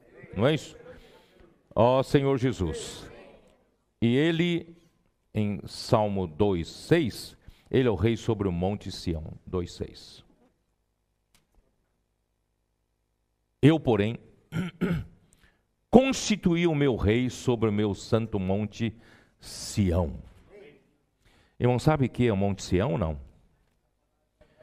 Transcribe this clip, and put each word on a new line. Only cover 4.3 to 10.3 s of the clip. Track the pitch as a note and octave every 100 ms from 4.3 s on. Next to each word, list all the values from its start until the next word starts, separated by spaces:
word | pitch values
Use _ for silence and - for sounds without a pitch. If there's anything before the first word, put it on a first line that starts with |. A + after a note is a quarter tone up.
| E3 F3 E3+ - - _ _ _ _ _
em | A2 G#2 G2 -
Salmo | - - A#2 G#2+ G2 F2+
dois | D2+ G#2 F#2 D#2+
seis, | - - E3+ B2+ - - - - - _
ele | B2+ B2+
é |
o | F#2+
rei | A2 A2+
sobre | - G#2+ G2
o |
monte | F2 F2+ G#2 -
Sião, | - - D#2+ D#2 D#2 -
dois | F#2 E2+
seis. | - F#2+ - - - -